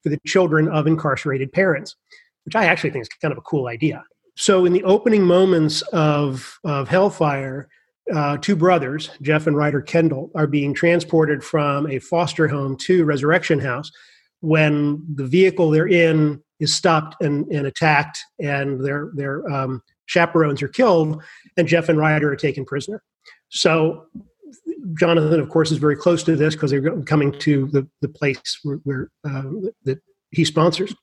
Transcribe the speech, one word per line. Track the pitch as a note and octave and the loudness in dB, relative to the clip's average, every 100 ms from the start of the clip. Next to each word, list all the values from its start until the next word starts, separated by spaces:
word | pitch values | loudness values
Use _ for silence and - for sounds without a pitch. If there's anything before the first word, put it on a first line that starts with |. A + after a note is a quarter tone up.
for | - | -4
the | D3 - | -6 0
children | F#3+ F3+ D#3 D#3 | 2 2 2 2
of | D#3 D3 | 0 0
incarcerated | D#3 D3+ C3 D3 C3+ C3+ | 0 0 -4 -4 -4 -4
parents, | F3+ F#3+ D3 - - _ - _ _ | 0 0 0 -6 -20 _ -20 _ _
which | - | -6
I | A3 F3+ | 0 0
actually | E3+ D3 | 0 -2
think | B2+ | -6
is | A2+ - | -12 -6
kind | D#3 | -6
of | A#2+ | -6
a | |
cool | - D3+ B2 | -4 -4 -4
idea. | A#2 D3+ G2+ - _ _ - | -2 -2 -2 -16 _ _ -4
So | - F#3+ | 2 4
in | F3+ | 4
the | F3+ | 2
opening | F#3+ G#3 A#3 G#3+ | 4 2 4 4
moments | F3+ F3 F#3+ E3+ D#3 - - | 4 6 4 4 2 -2 -4
of, | E3+ D3+ D3 C#3+ C3 - - | 0 2 2 -2 -4 -12 -10
of | D#3+ C#3+ C3 | -6 -4 0
Hellfire, | F3+ G3 - D#3 C#3 C3+ C3+ - _ _ _ - | 2 2 2 -2 -2 -8 -10 -14 _ _ _ -6
uh, | D#3+ C#3+ D3 | -2 -2 -2
two | E3+ F#3 | -2 2
brothers, | F3 F3 C3 D3+ D#3 - | 4 2 0 -6 -10 -8
Jeff | C#3 D#3 D#3 | 0 0 2
and | D3 | 0
Ryder | D3 C#3+ | 0 -2
Kendall, | - E3+ E3 C3+ D#3+ | -2 0 0 -2 -8
are | - D3+ | -4 0
being | D3 C#3+ | 0 -2
transported | C#3 E3+ E3+ D#3+ D#3+ D#3 C#3+ | 0 2 2 2 0 2 -2
from | - D#3 D3 C#3 D3+ | -2 -2 0 -2 -4
a | C3+ | -6
foster | - E3+ F3 - D3+ | -4 -2 -2 0 0
home | C#3+ C3+ C3 | 0 -4 -6
to | - F3+ | 0 2
Resurrection | D#3 C#3+ D3 F3 - D3 | 2 0 2 0 2 0
House | C3+ B2 D#3 _ _ _ _ _ | 0 -6 -10 _ _ _ _ _
when | D#3+ D#3 D3+ D3 D3 D3 D#3+ | 0 2 4 2 0 -4 -8
the | C#3+ | -8
vehicle | C3 E3+ F#3+ F#3 E3 | 0 2 2 2 2
they're | D#3 F3+ | 2 4
in | F3 E3 D#3 D3+ D3 _ _ | 4 4 4 2 -2 _ _
is | D#3 | -4
stopped | - F#3 D#3 D#3 - | 0 2 2 -2 -4
and, | D3+ C#3+ - | -2 -2 -2
and | D3+ C#3 | -4 -4
attacked, | - D#3+ D3 D3 - - - | -2 2 2 0 -10 -18 -10
and | C#3+ C#3 C#3 C3 | -4 -2 -2 -4
their, | C3+ C#3+ F3 | -4 -4 -6
their, | D#3 C#3 C#3+ B3+ | -8 -6 -6 -6
um, | C#3 C3+ C3 _ _ - | -4 -4 -6 _ _ -2
chaperones | F3 F3 E3+ D3+ C3+ | 0 2 2 0 -2
are | C#3+ | -6
killed, | - B3 F3 D#3 D#3 - - _ - | 2 4 4 2 -4 -10 -20 _ -2
and | E3+ | 2
Jeff | E3 D#3+ | 2 2
and | D#3 | 2
Ryder | D#3 D#3 D3+ | 2 2 0
are | C#3 | -2
taken | D3+ C3+ | -4 -4
prisoner. | C3 D3+ D#3+ G#3+ _ _ _ _ _ | -8 -8 -8 -14 _ _ _ _ _
So | - F3 D#3+ D#3+ D#3+ - - - _ F4 B3+ D#4+ D#4+ A3 D#3+ | 0 2 4 2 -2 -14 -20 -20 _ -20 -16 -12 -12 -10 0
Jonathan, | F3 E3+ D#3 E3 | 2 4 2 0
of | C3 | 0
course, | E3 D#3 | 0 0
is | D3+ | 0
very | D3+ C#3+ | 0 0
close | F3+ E3+ | 0 0
to | E3 D3+ | 0 2
this | D3+ D#3 | 0 0
'cause | D3 | -2
they're | C#3 | 0
go-, | C#3+ F#3+ | -2 -4
coming | C3 D3+ C#3+ - | 0 0 0 0
to | D#3 C#3+ C3+ | 0 0 2
the, | C#3+ C3+ _ | -2 -4 _
the | C#3+ | -10
place | - C#3+ B2+ - - | -4 -4 -4 -8 -10
where, | C#3+ C#3+ | -8 -8
where, | C#3 C3 E3 _ | -6 -8 -10 _
uh, | D3 C3+ C3+ G3+ F#3+ - | -10 -8 -10 -8 -10 -6
that | C3+ C#3 _ _ _ | -6 -6 _ _ _
he | - | -2
sponsors. | D#3+ - E3+ F3 G3+ - | 0 2 0 0 -6 -8